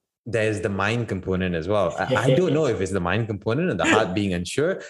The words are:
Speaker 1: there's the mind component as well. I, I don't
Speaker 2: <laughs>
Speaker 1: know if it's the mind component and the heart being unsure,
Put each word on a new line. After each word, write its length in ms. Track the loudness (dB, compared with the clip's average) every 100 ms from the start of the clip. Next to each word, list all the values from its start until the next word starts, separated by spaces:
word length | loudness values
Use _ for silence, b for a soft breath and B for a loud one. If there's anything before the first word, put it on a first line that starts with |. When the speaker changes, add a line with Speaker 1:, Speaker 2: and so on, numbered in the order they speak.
| _ _ -4
Speaker 1:
there's 340 | 0 0 0
the 80 | -2
mind 400 | 0 0 0 -2
component 460 | -4 -2 0 0
as 140 | -2 0
well. 260 | 2 2 0
I, 160 | 0 2
I 180 | 4
don't 180 | 4 4
Speaker 2:
<laughs> 60 | 2
Speaker 1:
know 80 | 2
if 140 | 0
it's 100 | -2
the 100 | -2
mind 280 | 0 -2 -2
component 420 | -4 -2 -2 -2
and 80 | 0
the 60 |
heart 280 | 2 2 2
being 180 | 0 0
unsure, 500 | -2 -2 -2 -2 -2